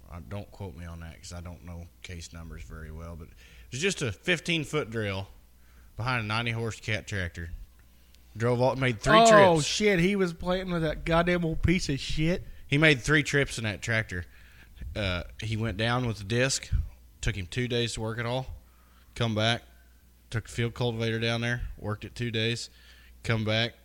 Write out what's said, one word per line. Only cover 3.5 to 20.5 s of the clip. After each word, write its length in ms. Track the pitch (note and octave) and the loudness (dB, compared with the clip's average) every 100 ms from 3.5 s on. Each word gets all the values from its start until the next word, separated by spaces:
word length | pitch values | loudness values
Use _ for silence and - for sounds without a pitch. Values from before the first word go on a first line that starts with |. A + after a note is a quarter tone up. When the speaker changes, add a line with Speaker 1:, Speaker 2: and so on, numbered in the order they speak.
| - - | -20 -14
Speaker 1:
it's 100 | A#2+ | -6
just 220 | F#3+ - | -4 -2
a 100 | B2+ | -4
fifteen-foot 800 | G2 - D#3+ - E3 C#3+ D3+ A2 | -4 -2 -2 0 -4 -2 -4 -4
drill 380 | A2+ G#2 F#2+ F#2+ - - - - - - - | -4 -4 -4 -8 -16 -20 -20 -20 -20 -20 -8
behind 260 | A#2 B2 | -4 -2
a 20 | G#2+ | -2
ninety 240 | A2 A#2 | -2 -2
horse 260 | A2+ A#2 - | -4 -6 -6
cat 280 | - G#2+ - | -4 -6 -4
tractor. 440 | G2+ F2+ - E2+ - - - - - - - - G#2+ | -6 -4 -8 -10 -12 -14 -20 -20 -20 -20 -20 -20 -2
Drove 240 | A#2 A#2+ | 0 4
all, 160 | B2+ A#2+ | 2 2
made 240 | B2+ G#2+ | 0 0
three 180 | - A3 | 6 8
Speaker 2:
Oh, 360 | A3+ G#3+ G3 E3 | 12 12 10 8
Speaker 1:
trips. 100 | C#3+ | 2
Speaker 2:
shit, 320 | - G#3 F#3+ | 2 2 4
he 160 | F3 G3+ | 4 2
was 160 | F#3 | 0
playing 380 | E3 F3+ F#3 F#3+ | -2 -2 -2 -2
with 120 | F3 | -2
that 220 | D#3+ D3+ | -2 -2
goddamn 400 | - E3 F3 F3 | 0 2 4 2
old 180 | E3 D#3+ | 0 2
piece 260 | - F3+ - | 4 2 2
of 100 | C3+ | -2
shit. 440 | - - D#3+ F3+ - - - | 0 0 2 0 -4 -16 0
Speaker 1:
He 120 | C#3+ | 4
made 240 | D#3 C#3 | 6 6
three 200 | A#2+ D3+ | 4 2
trips 360 | C3+ C#3+ C3+ - | 4 0 0 -2
in 60 | |
that 180 | A2+ F2+ | -4 -4
tractor. 420 | - A2 G#2+ F2+ - - - - - - - A2 | -2 -2 -2 -6 -8 -14 -20 -20 -20 -14 -8 -4
Uh, 280 | G2+ F2+ - - | -2 -2 -6 -10
he 140 | G#2+ A2 | -6 -2
went 200 | A2+ G2+ | -4 -2
down 300 | A2+ A#2+ B2 | 0 0 0
with 120 | G#2 | -4
the 60 | |
disc. 460 | G2 A#2+ C3 - - - - - - - | -2 0 2 0 -2 -2 -2 -10 -20 -6
Took 160 | - G#2 | -4 -4
him 100 | F2+ | -6
two 220 | - B2 | -4 -2
days 260 | A#2+ A#2 | 0 -2
to 60 | A#2+ | -4
work 180 | A2 A2 | -6 -6
it 60 | A#2 | -4
all. 200 | B2+ C3 - - _ _ - - | -4 -6 -12 -18 _ _ -20 -20
Come 200 | - A#2 | -4 -2
back. 280 | G#2+ A2 A#2 - - - - - - - | 2 0 0 -6 -20 -20 -20 -20 -20 -8
Took 160 | A2+ | -8
the 40 | - | -6